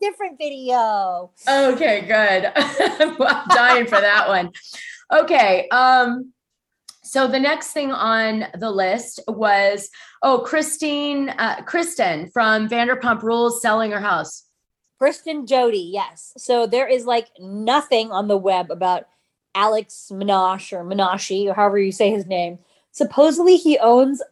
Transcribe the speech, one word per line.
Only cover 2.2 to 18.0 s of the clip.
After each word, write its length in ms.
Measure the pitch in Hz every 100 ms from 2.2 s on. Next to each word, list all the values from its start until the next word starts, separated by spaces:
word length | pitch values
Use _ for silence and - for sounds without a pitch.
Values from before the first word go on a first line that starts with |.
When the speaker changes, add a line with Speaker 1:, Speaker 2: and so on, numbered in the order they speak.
| 208 190 -
Speaker 2:
<laughs> 40 | 294
I'm 920 | 277 285 392 - 320 320 269 - -
dying 380 | 285 247 247 233
for 140 | 202
that 280 | 202 208 196
one. 220 | 190 180 - - - - - -
Okay. 560 | 311 302 285 202 185 -
Um, 640 | 247 254 254 240 254 254 _ _ _ _ _ - -
so 240 | - 269 254
the 100 | 262
next 300 | 285 311 -
thing 220 | 311 277
on 540 | 262 226 220 220 220 - 175
the 100 | 226
list 480 | 190 185 233 - - -
was, 640 | 214 208 202 202 202 - - - -
oh, 160 | 269 247
Christine, 880 | - 311 311 - 302 285 285 285 269
uh, 340 | - 220 -
Kristen 680 | - 339 339 - 185 156 175
from 360 | 240 220 220 214
Vanderpump 540 | 233 240 254 247 220
Rules 400 | 220 233 233 233
selling 300 | 226 220 220
her 80 | 208
house. 420 | 208 170 - - _ _ _ _ _ -
Speaker 1:
Kristen 460 | 277 - 320 302
Doute, 320 | 226 262 240 202
yes. 560 | 175 196 175 - - 247
So 300 | - 240 226
there 220 | 247 247
is, 160 | 254
like, 240 | 233 233 233 -
nothing 720 | 190 208 220 285 285 226